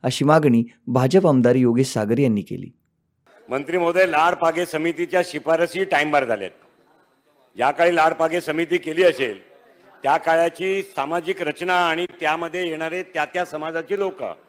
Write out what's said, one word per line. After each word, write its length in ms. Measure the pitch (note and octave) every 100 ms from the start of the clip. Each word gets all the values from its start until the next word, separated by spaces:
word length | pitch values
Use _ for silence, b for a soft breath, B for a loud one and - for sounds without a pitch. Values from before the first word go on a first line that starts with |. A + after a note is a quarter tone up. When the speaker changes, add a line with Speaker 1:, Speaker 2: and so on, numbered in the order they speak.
Speaker 1:
अशी 220 | B2+ - C#3+
मागणी 380 | D#3 D3+ A#2 A2+ B -
भाजप 400 | B2 C3 F#3 F#3
आमदार 280 | C3+ A#2+ B2+
योगेश 320 | B2 A#2 C3
सागर 320 | A#2 G#2+ A#2+
यांनी 220 | C3+ G#2+
केली. 280 | F2+ F#2 F2+ _ _ _ _ _ _ _ -
Speaker 2:
मंत्री 280 | C3 D3 F3+
महोदय, 280 | E3+ F3 F#3
लाड 300 | D3+ E3 F3
पागे 300 | E3 D#3+ F3
समितीच्या 560 | D#3 E3 D#3 E3+ F3+ F3+
शिफारसी 580 | D3+ C#3+ D#3+ E3+ F3+
टाइमबार 420 | F#3+ D#3 D3+ D3 B2+
झाल्यात. 260 | A2 F#2 _ _ _ _ _ _ _ _ _ _ -
ज्या 160 | B2+
काळी 240 | D3 E3+ E3+
लाड 180 | D#3
पागे 280 | D#3+ E3 E3+
समिती 360 | D#3+ D#3 E3 F3
केली 260 | D#3 D#3+
असेल, 440 | F3+ D3+ C3 F#2+ - - _ _ _ -
त्या 140 | C3+ D#3
काळाची 640 | E3 E3 E3+ E3 F#3 F#3+
सामाजिक 600 | F#3+ - C#3 E3+ D#3+ F#3+
रचना 480 | D#3+ D3 F3 F3+ F3
आणि 160 | D#3+ F3+
त्यामध्ये 640 | - D#3 D#3+ E3+ E3+ F3+
येणारे 360 | D#3 D#3+ F3
त्या 220 | F#3 E3+ D3+
त्या 200 | F#3 F3
समाजाची 540 | D#3 D#3 E3 E3 G3
लोक 240 | G3 F#3+ A2+ E2